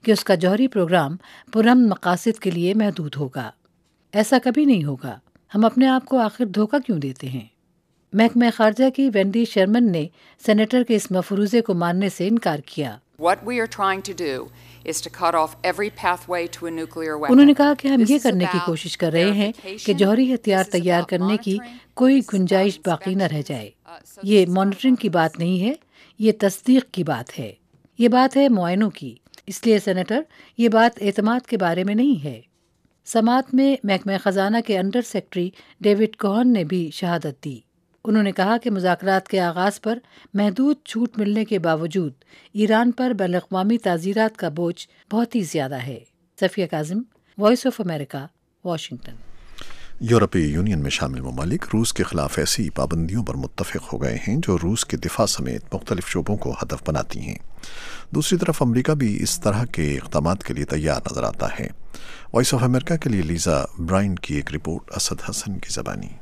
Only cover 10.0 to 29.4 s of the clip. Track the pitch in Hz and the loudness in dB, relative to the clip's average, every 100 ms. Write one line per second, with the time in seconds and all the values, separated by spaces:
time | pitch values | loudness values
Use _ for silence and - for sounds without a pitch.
10 | 151 _ - _ - 214 220 254 240 214 | -4 _ -20 _ 2 2 4 2 2 0
11 | - 185 - 196 208 233 226 175 170 180 | 0 -2 0 -2 2 2 2 0 0 0
12 | 196 - 185 226 190 151 - - 139 107 | -2 -2 -2 0 0 -4 -6 -8 -8 -8
13 | _ - 165 196 202 247 226 - 196 190 | _ -2 0 0 -2 -4 -4 -2 -2 -2
14 | 196 175 160 131 123 - - - - 156 | -6 -6 -6 -6 -10 -18 -20 -14 -8 -8
15 | - - 170 165 156 - 180 180 208 - | -10 -2 0 2 0 -2 -4 -2 -6 -4
16 | 185 175 - 175 170 - 170 165 160 170 | -4 -4 -4 -6 -6 -8 -10 -8 -8 -8
17 | 160 151 147 254 285 285 285 285 277 269 | -8 -4 4 8 8 8 4 2 0 2
18 | 220 285 240 185 180 180 175 165 170 - | 4 4 2 0 0 -2 -2 -4 -6 -4
19 | 170 165 190 202 208 233 190 214 - 185 | 0 2 2 2 -2 -4 -14 -8 -2 4
20 | 196 220 254 247 - 190 190 180 175 175 | 4 4 2 0 0 0 0 0 2 0
21 | 170 175 190 214 208 202 240 240 _ - | 0 -2 0 0 -2 -4 -6 -20 _ 2
22 | 254 269 - 196 180 196 202 190 185 160 | 4 4 2 0 2 4 2 0 -4 -4
23 | 190 190 180 151 139 131 107 _ _ 170 | -2 -2 0 -2 -6 -10 -10 _ _ -20
24 | - - 196 208 180 180 196 190 262 254 | -20 -10 2 4 4 2 0 2 2 2
25 | 208 170 160 - 170 185 208 302 _ _ | 2 2 0 0 -2 0 -2 -4 _ _
26 | - - 220 214 202 - - 262 247 - | -20 0 0 2 0 0 4 4 2 -6
27 | 160 127 123 - 110 - _ _ _ - | -4 -4 -8 -12 -12 -14 _ _ _ 2
28 | 233 247 262 277 277 214 170 190 214 - | 4 6 4 4 4 4 2 0 0 -4
29 | 135 - _ - | -14 -16 _ -20